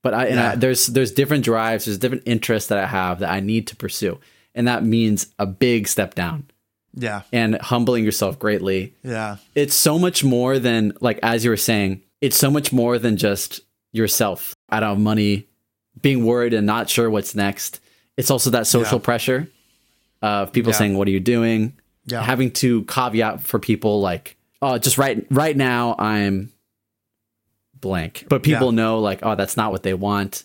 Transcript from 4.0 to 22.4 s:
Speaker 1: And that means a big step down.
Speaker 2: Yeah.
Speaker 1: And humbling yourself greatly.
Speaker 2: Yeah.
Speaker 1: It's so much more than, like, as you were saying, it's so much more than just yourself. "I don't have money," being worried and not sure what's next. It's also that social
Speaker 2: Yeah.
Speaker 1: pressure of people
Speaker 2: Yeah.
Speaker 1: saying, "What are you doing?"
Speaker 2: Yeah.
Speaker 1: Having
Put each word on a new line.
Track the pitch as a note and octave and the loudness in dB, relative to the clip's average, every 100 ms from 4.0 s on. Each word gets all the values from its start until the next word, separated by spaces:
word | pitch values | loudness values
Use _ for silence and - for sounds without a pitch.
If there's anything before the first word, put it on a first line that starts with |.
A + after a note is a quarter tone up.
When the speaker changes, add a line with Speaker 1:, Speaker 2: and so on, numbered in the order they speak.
| G2 - _ _ _ | -4 -6 _ _ _
Speaker 1:
And | - A#2+ | -2 0
that | A#2+ | 0
means | A2 A#2 A2+ G2+ - - | 2 2 2 0 -4 -6
a | G2 | -6
big | F#2 B2+ A#2 G2 | 0 2 2 0
step | - F#2+ | -4 -4
down. | - F2 D#2+ - _ _ _ _ | -4 -6 -6 -12 _ _ _ _
Speaker 2:
Yeah. | C3 A#2 G#2 - | -8 -8 -8 -4
Speaker 1:
And | A#2+ A2+ A2 | -2 0 -2
humbling | - A#2+ A#2+ A#2+ | -2 0 2 2
yourself | G#2+ - G2 E2 | 0 0 -2 -2
greatly. | A2 G#2 F#2+ F#2+ F#2+ _ | -2 -2 -2 -2 -4 _
Speaker 2:
Yeah. | C3 A2+ G#2+ G2+ _ | -10 -8 -8 -10 _
Speaker 1:
It's | D3 C#3+ | -2 0
so | - D#3 D#3+ | 2 2 2
much | F3+ - | 2 2
more | C#3+ B2 B2+ C3+ | 2 2 2 0
than, | A#2+ A2+ G#2+ - | 0 0 0 0
like, | A#2+ G#2+ | -2 0
as | A2+ A#2 | 0 0
you | A#2 | 0
were | G#2+ | 0
saying, | - G#2+ F#2+ F#2+ _ _ | 0 0 0 -4 _ _
it's | C#3+ - | -2 2
so | C#3 | 2
much | D3 C#3+ | 2 2
more | B2+ A#2+ A#2+ | 0 2 0
than | A#2 G2+ | 0 0
just | G#2+ G2 - - _ _ _ | 0 -2 -6 -12 _ _ _
yourself. | A2 G#2+ - G#2+ F2+ - - _ | -2 0 0 0 -2 -10 -14 _
"I | A2 | -2
don't | G#2+ | 0
have | G2+ | 2
money," | G#2+ G#2+ G#2 G2+ - _ _ _ _ - | 2 2 2 0 -4 _ _ _ _ -2
being | C#3 C3 | 0 2
worried | A2+ A#2+ A#2+ | 2 2 2
and | A2+ G#2 | 2 2
not | A2 G#2+ | 0 0
sure | - A#2 | 0 2
what's | G#2+ - | 0 -2
next. | G#2 G2+ F#2+ - - _ _ _ | -2 -2 -2 -10 -12 _ _ _
It's | - - | -4 0
also | C3 B2+ | 0 2
that | A#2 A2+ | 0 2
social | B2 A2 A#2+ | 2 2 0
Speaker 2:
Yeah. | |
Speaker 1:
pressure | - A#2 - B2+ E3 _ _ _ _ _ _ _ | 2 0 0 -2 -4 _ _ _ _ _ _ _
of | G#2+ G#2 G2 | -2 -2 0
people | B2 A2+ | 0 0
Speaker 2:
Yeah. | G#2+ | 2
Speaker 1:
saying, | G#2 G2 | 0 2
"What | G2 | 2
are | |
you | F#2+ | 2
doing?" | F#2 A#2 A#2 A2+ A#2 - _ _ | 2 2 2 2 -2 -6 _ _
Speaker 2:
Yeah. | - A#2+ | -8 -4
Speaker 1:
Having | A2+ B2+ | -2 0